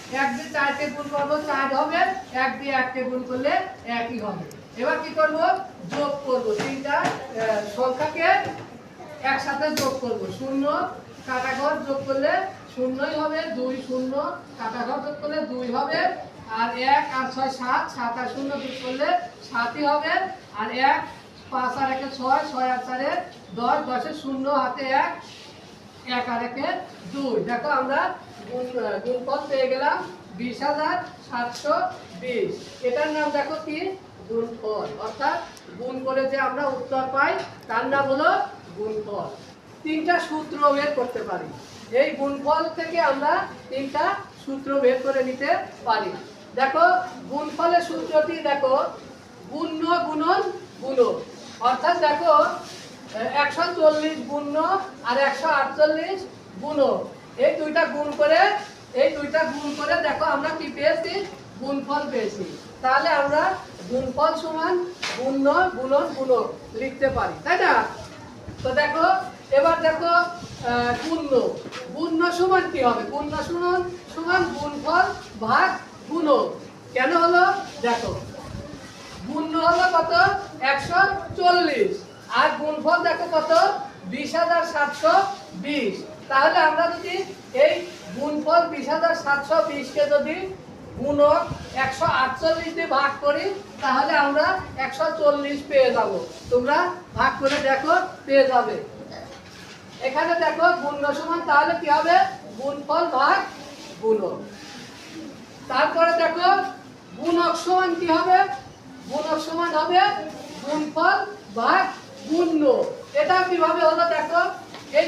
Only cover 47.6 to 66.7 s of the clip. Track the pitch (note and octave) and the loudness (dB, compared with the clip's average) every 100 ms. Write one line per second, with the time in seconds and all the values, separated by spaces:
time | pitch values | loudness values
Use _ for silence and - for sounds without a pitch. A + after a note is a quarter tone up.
47.6 | E4+ F4 E4+ D#4+ D#4+ D4+ D#4 E4 D4 C#4 | 4 4 2 -4 2 2 2 0 0 2
48.6 | C4 C#4 - - - - - - - D4 | 2 2 2 -6 -16 -20 -20 -20 -12 -8
49.6 | E4 D#4 E4 F4 D#4 D4+ D#4+ G4 F#4 - | -6 -2 0 0 0 0 2 2 0 -6
50.6 | - - B3+ C4 A3+ - - - - - | -12 -10 -2 2 2 2 -8 -16 -18 -2
51.6 | B3 B3+ D#4 F4 D4+ D4 E4+ - - - | -2 2 2 2 2 2 4 6 4 -2
52.6 | - - - - - G#3+ A#3 C#4 C#4+ D4+ | -10 -16 -16 -18 -12 -6 -2 0 0 0
53.6 | F4 F4+ D#4 D4+ D#4 D#4 A#3 C#4+ C#4+ D4+ | -2 4 6 6 0 -4 -6 -6 -2 0
54.6 | E4 G4 - - A#3+ C4 C4+ C#4 D#4+ D4 | 2 0 -2 -8 -2 2 2 2 0 2
55.6 | C4 D4 D4+ D#4 F4 F#4+ - - - F#3 | 0 4 4 4 -2 -6 -8 -14 -18 -10
56.6 | D4 D4 B3 - - - - A#3+ C#4+ - | -4 2 2 2 -4 -12 -14 2 2 2
57.6 | D4+ E4 D#4+ D4 D4 D4 D4 E4 G4+ G#4 | 0 2 2 0 -4 2 6 6 6 4
58.6 | - - - B3 C#4+ D4+ C#4+ D#4+ D#4+ D4 | -6 -16 -6 2 2 2 0 0 0 -2
59.6 | D4 - D4 E4 D4+ C#4+ D#4 C#4+ D#4 D#4 | -6 -4 0 0 0 0 0 0 -2 -4
60.6 | C#4+ B3+ D4+ D#4+ F4 F#4+ G4 - - - | -6 0 2 2 0 -4 -6 -10 -16 -10
61.6 | C4+ C#4 B3 D4 D4 B3 G#3 G3+ D#3+ - | -6 -4 -2 -2 -2 -2 -2 -4 -8 -10
62.6 | - - C4 C4+ E4+ D4 C#4 D4+ F#4 F#4 | -16 -4 2 2 4 2 4 2 2 -2
63.6 | - - F3+ B3+ B3+ C#4 D#4+ E4 D#4+ D#4 | -8 -14 -4 -2 -2 2 2 2 -4 -2
64.6 | F4 F4+ F4 - - A3+ C4 C#4 C#4 D#4+ | 0 0 -2 -6 -8 -4 -2 2 4 4
65.6 | F#4 B3 C4 C#4+ E4 C4+ C4 A#3 - - | 2 0 0 2 2 -2 2 2 2 -6
66.6 | - | -12